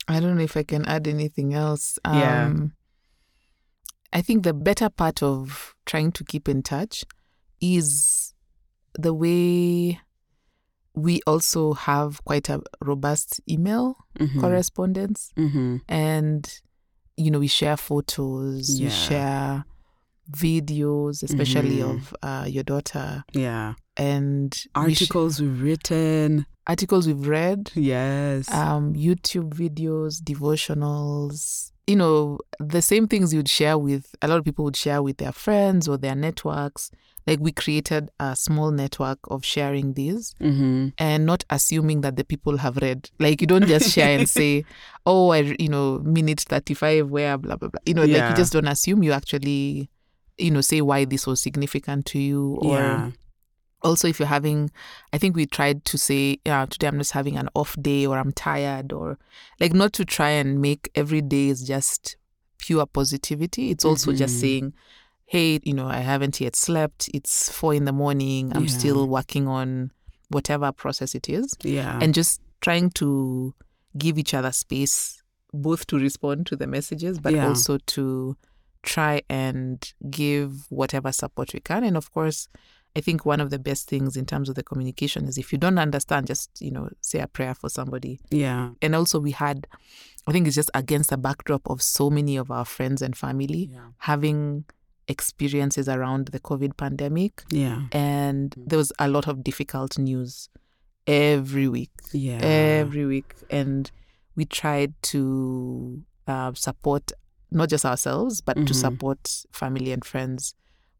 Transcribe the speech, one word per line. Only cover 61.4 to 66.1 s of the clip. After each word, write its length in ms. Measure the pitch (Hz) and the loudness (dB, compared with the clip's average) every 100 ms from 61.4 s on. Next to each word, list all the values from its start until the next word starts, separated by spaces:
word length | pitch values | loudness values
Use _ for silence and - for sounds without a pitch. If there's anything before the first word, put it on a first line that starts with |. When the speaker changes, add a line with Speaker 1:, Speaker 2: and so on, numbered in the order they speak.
| 139 | 2
Speaker 1:
is 180 | 131 127 | 0 -2
just 500 | 139 - - - - _ _ _ - | -2 -2 -4 -8 -14 _ _ _ -12
pure 260 | - 160 143 | 0 0 2
positivity. 840 | - 139 139 - 151 170 - 254 | 0 0 -2 -4 -4 -4 -4 -4
It's 140 | 165 | 2
also 280 | 160 156 147 | 2 4 2
just 220 | 135 135 | 2 0
Speaker 2:
Mm-hmm. 60 | 120 | 2
Speaker 1:
saying, 320 | 135 131 135 - _ - _ _ | 0 0 -2 -10 _ -20 _ _
"Hey, 360 | _ 175 165 151 | _ 2 4 2
you 100 | - | 0
know, 140 | 139 131 | -2 -2
I 140 | 123 | -2
haven't 400 | 127 | 0